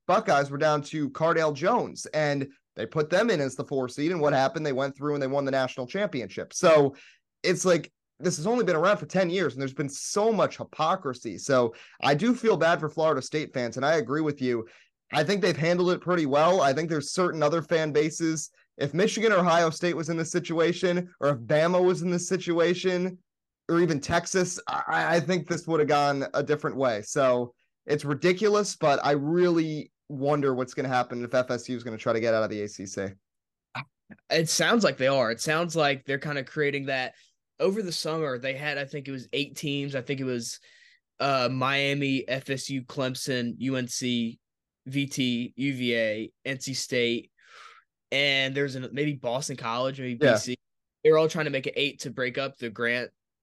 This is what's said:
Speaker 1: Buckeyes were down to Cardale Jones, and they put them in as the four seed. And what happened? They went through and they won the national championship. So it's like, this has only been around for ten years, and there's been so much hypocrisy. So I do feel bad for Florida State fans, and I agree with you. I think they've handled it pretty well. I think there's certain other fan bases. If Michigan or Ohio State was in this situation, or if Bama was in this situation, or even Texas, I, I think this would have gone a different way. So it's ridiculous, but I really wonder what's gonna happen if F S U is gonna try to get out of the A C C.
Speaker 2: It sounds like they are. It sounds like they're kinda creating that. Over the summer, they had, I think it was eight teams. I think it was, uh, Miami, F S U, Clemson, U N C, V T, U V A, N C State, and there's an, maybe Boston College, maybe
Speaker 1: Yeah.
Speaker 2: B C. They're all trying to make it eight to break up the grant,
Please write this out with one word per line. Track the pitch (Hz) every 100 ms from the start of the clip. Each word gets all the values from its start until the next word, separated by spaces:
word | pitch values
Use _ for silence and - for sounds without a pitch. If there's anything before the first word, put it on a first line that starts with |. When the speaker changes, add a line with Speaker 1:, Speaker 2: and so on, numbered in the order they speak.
| -
Speaker 1:
Buckeyes | 202 196 143 139
were | 139
down | 156 151
to | 143 156 139
Cardale | - 165 165 156
Jones, | 135 185 240 117 - -
and | 156 147 143 135 _ _ -
they |
put | 117 156 151
them | 180 233
in | 165
as | 135
the | 139
four | 127 135 123
seed. | 143 160
And | 175
what | 147
happened? | 135 135 147 151
They |
went | 131 139
through | 135 147
and | 143
they | 131
won | 143 135
the |
national | 135 127 - 123
championship. | 196 - 131 98 - -
So | - 175 151 139 - - _ _ _
it's | 180 180
like, | 185 170 151 _ _ -
this | 170 147
has | 190
only | 247
been | 180 160
around | 185 202
for | 147
ten | 185 175
years, | 190 147
and | 127
there's | 135
been | 135 -
so | - - 202 226
much | 196 139 -
hypocrisy. | - - 160 185 143 123 113 95
So | - 127 117 - - -
I | 135
do | 147 233
feel | 240 220 170
bad | 165 170
for | 151
Florida | 165 160 131
State | - 156 143
fans, | 131 120 127
and | 139
I |
agree | 165 117 151
with | 156 147
you. | 127 117 113 - _ _ -
I | 151
think | 151 202
they've | 190 143
handled | 165 180 180
it | 170
pretty | 170 180 143
well. | 143 165 185
I | 139
think | 139 165
there's | 165 -
certain | - 175 156
other | 175 165
fan | - 160 156
bases. | 147 180 - 165 160 - _ _ -
If | 143
Michigan | 160 208 220 220
or | 190
Ohio | 175 170 160
State | 151 175
was | 160 156
in | 165
this | 160
situation, | 175 175 165 165 175 185 175 180 -
or | 143
if | 123
Bama | 113 151 165 180
was | 185 170
in | 180
this | 175 180
situation, | 185 175 170 165 175 185 180 185 180 _ _ _ _ -
or | 170
even | 170 143
Texas, | - 175 175 190 180 - -
I, | 143 - 151 156 170
I |
think | 143 180 -
this | 170 160
would | 160
have | 143
gone | 147 143 139 135
a | 143
different | 123 147 147 123
way. | 131 104
So | - 147 131 123 120 _ _ _ -
it's | 147
ridiculous, | 143 143 175 180 208 208 202
but | - 156 135
I | 143
really | 147 143 175 180 165 160 151 - _ -
wonder | 139 139 147 139
what's | 127 127
gonna | - 131
happen | 123 120 120
if | 120
F | 131 127
S | 120 -
U | 120
is |
gonna | 120 110
try | 120
to | 113
get | 117
out | 110
of | 107
the | 107
A | 104
C | - 95
C. | 101 98 - _ _ _ _ _ - - _ - - -
Speaker 2:
It | 160 160
sounds | - 165 226
like | 156 131
they | 131
are. | 139 113
It | 117
sounds | 156 156 175 160
like | 143 135
they're | 139 139
kinda | 151 143
creating | 127 156 143 143 135
that. | 131 123 - _ _ _ -
Over | 175 214
the | 180
summer, | - 160 160 147 123
they | 135
had, | 135 151 143
I |
think | 139 151 135
it |
was | 131 117
eight | 135 143 147
teams. | 151 143 139
I | 135
think | 131 135
it |
was, | 131 123 113 - _ _ _ _ _ -
uh, | 139 135 123
Miami, | 131 131 139 139 143 139 135 -
F | 131 139
S | 131 -
U, | 135
Clemson, | 123 143 127 127 143 127 120 -
U | 127 131
N | 120
C, | - 127 120 113 123 _ _ _ _ 135
V | 139 135
T, | 143 127 120 123 117
U | 139
V | 127 123 117
A, | 110 107 104 _
N | 131 131
C | -
State, | 131 - 123 120 120 - _ _ - - - _ _ -
and | 135 143 139 135
there's | 139 143
an, | 127 123
maybe | 131 151
Boston | 135 123 127 147 127
College, | 135 127 135 135
maybe | 127 117
Speaker 1:
Yeah. | 139
Speaker 2:
B | 107
C. | 123 123 _ _ _ _
They're | 156 156
all | 160
trying | 165 151
to |
make | 135 131
it | 123
eight | 143 -
to | 135
break | 117 127 135
up | 135 -
the | 120
grant, | 104 117 123 117 _ _ _